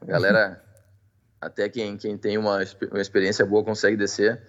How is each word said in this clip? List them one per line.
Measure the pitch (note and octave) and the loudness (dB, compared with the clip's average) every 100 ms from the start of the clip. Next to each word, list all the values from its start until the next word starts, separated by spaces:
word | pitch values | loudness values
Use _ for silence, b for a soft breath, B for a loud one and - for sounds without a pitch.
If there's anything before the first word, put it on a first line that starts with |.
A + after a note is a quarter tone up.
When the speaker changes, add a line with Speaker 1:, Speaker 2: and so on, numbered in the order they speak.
Speaker 1:
a | |
galera, | F2+ F2+ F#2+ G#2+ G2+ F2+ _ _ _ _ | -6 0 2 4 2 -4 _ _ _ _
Speaker 2:
<laughs> | _ _ _ - | _ _ _ -16
Speaker 1:
até | D#2 - G#2 | -12 -6 -6
quem, | A#2+ G#2 G2+ | -4 -8 -8
quem | G#2+ G2+ | -8 -6
tem | G#2 G#2 | -4 -2
uma | G#2+ G2 | 0 0
expe-, | G2 - - | -2 -6 -8
uma | G2+ | -6
experiência | G2 G2+ F#2+ G#2 | -2 0 0 2
boa | G2+ G#2 | 2 2
consegue | G#2 G#2+ G2+ G#2+ | 2 0 2 2
descer | G2+ - G#2 A#2 | -2 0 0 0